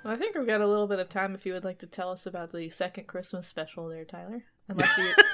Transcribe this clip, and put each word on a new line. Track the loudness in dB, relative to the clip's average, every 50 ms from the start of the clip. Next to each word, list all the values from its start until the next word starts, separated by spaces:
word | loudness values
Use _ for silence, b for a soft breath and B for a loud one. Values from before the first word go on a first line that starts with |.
| -2
Well, | -4 -2
I |
think | -2 -2 -2 0
we've | 0 2 2
got | 4 4
a | 6 6
little | 6 6 4 2
bit | 2 0
of | 0 -2
time | 0 -2 -2 0 -2
if | -4 -4
you | -4 -4
would | -4 -4
like | -6 -8 -8
to | -14 -14
tell | -8 -6 -4 -4
us | -4 -6 -8
about | -8 -6 -6 -8 -6 -6
the | -8 -8 -8
second | -4 -2 -4 -2 -2 -8 -14 -8
Christmas | -8 -8 -8 -6 -8 -8 -8 -8
special | -6 -8 -8 -8 -8 -10 -8 -8
there, | -8 -10 -12
Tyler. | -12 -12 -14 -12 -10 -10 -12 -12 _ _ _ _ -8
Unless | 0 2 4 4 6 4
you, | 4 4 6 6 6 6